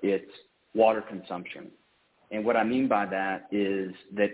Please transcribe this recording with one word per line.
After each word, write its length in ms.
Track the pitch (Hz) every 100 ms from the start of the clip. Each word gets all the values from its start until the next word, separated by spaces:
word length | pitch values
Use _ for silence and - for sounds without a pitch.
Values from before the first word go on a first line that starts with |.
its 280 | 98 95 - - - _ _
water 260 | 110 110 110
consumption. 720 | - 95 - 90 90 69 - - _ _ _ _ -
And 140 | 107
what 120 | 107 113
I 80 |
mean 240 | 110 131 131
by 180 | 104 98
that 420 | 95 95 92 -
is 420 | 101 98 98 92 92 - 101
that 140 | 101